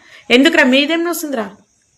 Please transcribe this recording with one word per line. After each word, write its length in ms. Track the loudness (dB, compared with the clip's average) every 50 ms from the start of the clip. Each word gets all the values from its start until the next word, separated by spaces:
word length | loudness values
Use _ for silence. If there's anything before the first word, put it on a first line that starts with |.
| _ _ -20 -20 _ 0
ఎందుకురా, 320 | 2 4 4 4 2 2 2
మీదేం 420 | 2 2 0 0 0 -2 -4 -4
నొస్తుందిరా? 440 | -4 -6 -8 -8 -8 -8 -8 -8 -10 -14 _ _ _ _ _ _ _ _